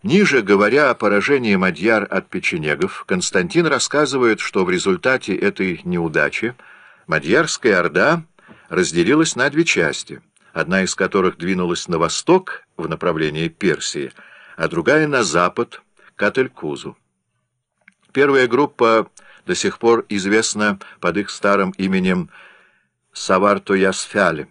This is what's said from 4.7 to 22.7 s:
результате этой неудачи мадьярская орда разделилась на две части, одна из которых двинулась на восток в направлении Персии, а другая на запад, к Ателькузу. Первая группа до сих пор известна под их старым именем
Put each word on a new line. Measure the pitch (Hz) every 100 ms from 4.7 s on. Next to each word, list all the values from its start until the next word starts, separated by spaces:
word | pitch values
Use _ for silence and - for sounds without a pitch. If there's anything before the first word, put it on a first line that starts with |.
результате | 90 90 92 127 131 - 90
этой | 101 95 95 85
неудачи | 90 87 82 76 73 - 113 123 - - - _ -
мадьярская | 156 - - 156 - 117 95
орда | 85 85 117 170 160 _ - - _
разделилась | 82 87 82 85 147 160 117
на | 135
две | 143 165
части, | - 80 67 - 67 _ _ _
одна | - 78 95
из | 92 -
которых | 92 101 92 -
двинулась | 87 92 90 87 -
на | 82
восток | 82 - - 185 185 - _ -
в | 80
направлении | 80 87 80 78 76 82
Персии, | - 95 73 - 78 65 - - - - -
а | 82
другая | 82 82 151 156
на | 139
запад, | 101 85 90 - 117 - _ _ - -
к |
Ателькузу. | 101 131 127 - 78 69 69 - _ _ _ _ _ _ _ _ _ _ _
Первая | - 139 135 127
группа | 120 143 - 113 113 101 - - - -
до |
сих | 90 101 -
пор | 117 117 -
известна | 104 95 110 110 107 107 98 - -
под | 90 87
их | 98
старым | - 101 101 95 -
именем | 95 95 92 92 82 - - - _